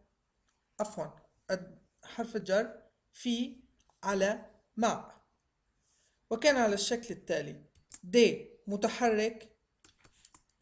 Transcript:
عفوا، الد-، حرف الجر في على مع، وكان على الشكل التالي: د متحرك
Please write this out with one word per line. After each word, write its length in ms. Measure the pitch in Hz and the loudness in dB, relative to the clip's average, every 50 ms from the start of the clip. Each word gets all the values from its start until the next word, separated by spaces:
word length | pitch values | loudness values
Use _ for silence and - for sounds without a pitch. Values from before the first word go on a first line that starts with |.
| _ _ _ _ _ _ _ _ _ _ _ _ _ _ _ - | _ _ _ _ _ _ _ _ _ _ _ _ _ _ _ -10
عفوا، 260 | 214 214 - 180 156 151 - - _ _ _ _ _ - | -10 -8 -8 -10 -10 -10 -12 -18 _ _ _ _ _ -6
الد-، 280 | 190 185 - - - - _ _ _ _ - | -6 -6 -6 -12 -20 -20 _ _ _ _ -20
حرف 320 | - - - 233 233 - | -16 -8 -8 -8 -6 -6
الجر 460 | 220 180 185 185 208 233 233 - - - _ _ _ _ _ _ | -8 -4 0 0 0 0 -2 -6 -14 -20 _ _ _ _ _ _
في 440 | - - 247 233 233 247 285 - - - _ _ _ _ _ _ _ - | -8 -4 -2 -2 -2 -2 -6 -6 -14 -20 _ _ _ _ _ _ _ -4
على 480 | 196 202 196 190 202 220 - - - - _ _ _ _ | -2 0 2 2 0 0 -4 -8 -16 -20 _ _ _ _
مع، 440 | 214 233 220 156 - - - - - _ _ _ _ _ _ _ _ _ _ _ _ _ _ _ _ _ _ _ _ _ _ | 0 0 2 2 0 -6 -14 -20 -20 _ _ _ _ _ _ _ _ _ _ _ _ _ _ _ _ _ _ _ _ _ _
وكان 260 | 226 226 - 294 285 | -6 4 4 6 6
على 180 | 254 233 214 202 | 6 4 4 2
الشكل 400 | 196 - - 247 240 - - 170 | 2 0 -2 -2 -4 -4 -8 -12
التالي: 500 | - - - 170 151 143 147 147 - - _ _ _ _ _ - - - | -12 -4 -2 -2 -2 -2 -6 -10 -14 -18 _ _ _ _ _ -20 -18 -10
د 440 | 180 185 240 233 185 147 - - - - - _ | 2 6 6 6 6 4 0 -6 -14 -20 -16 _
متحرك 920 | 202 202 202 - 214 - - 254 233 220 208 214 226 233 226 - - _ _ _ _ _ _ _ - _ _ _ - _ _ _ - - - _ _ _ _ | -8 -6 -2 -2 -2 0 2 2 2 4 2 0 0 -4 -6 -14 -20 _ _ _ _ _ _ _ -20 _ _ _ -20 _ _ _ -20 -20 -20 _ _ _ _